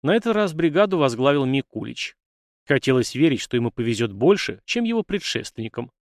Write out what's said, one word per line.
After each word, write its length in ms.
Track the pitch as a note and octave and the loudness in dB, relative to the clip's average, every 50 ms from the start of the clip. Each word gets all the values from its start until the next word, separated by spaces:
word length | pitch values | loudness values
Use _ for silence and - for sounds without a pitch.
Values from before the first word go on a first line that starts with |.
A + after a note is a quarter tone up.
| - | 2
На 120 | C#3+ G3 | 2 0
этот 200 | A#3 - A#3 A3 | 2 0 0 0
раз 180 | G#3+ G#3+ F#3 D#3 | 0 0 -2 0
бригаду 440 | D#3 E3 E3 D3 F3+ G#3 G3+ F#3 | 0 0 2 4 2 2 2 2
возглавил 480 | E3 D3 C3 A#2 A2 C3 C#3 C#3+ C#3+ C3 | 2 2 2 2 2 2 2 4 2 2
Микулич. 680 | B2+ C3+ C#3 - _ _ A2+ G#2+ A2+ A#2+ - - - _ _ _ _ _ _ _ _ _ _ _ | 2 0 0 -2 _ _ -10 -10 -8 -10 -10 -12 -12 _ _ _ _ _ _ _ _ _ _ _
Хотелось 500 | - C#3+ C3 - C3+ C3 B2+ A2+ - - | 0 0 0 2 2 2 2 2 0 0
верить, 260 | B2+ D#3 E3 C3+ G#2 | 2 2 2 2 0
что 160 | - - - | -4 -4 -2
ему 140 | A#2+ A#2 A#2 | -2 -2 -2
повезет 400 | _ - A#2 A#2 A#2 G#2 A#2 G#2+ | _ -2 -2 -2 0 -2 -2 -4
больше, 500 | G2 G2 A#2+ E3+ G#3 F#3+ - - - - _ | -2 2 4 4 4 2 0 -8 -10 -12 _
чем 180 | - - A#3+ A#3 | -6 -4 -2 -2
его 200 | A3+ A#3 A3+ G3+ | 0 -2 -2 -2
предшественникам. 880 | - G3 F#3+ - - - A#2 A2+ - _ - A2 A2 - A#2+ A#2+ B2 _ _ | -2 -6 -6 -6 -6 -6 -6 -8 -8 _ -10 -10 -8 -8 -10 -10 -10 _ _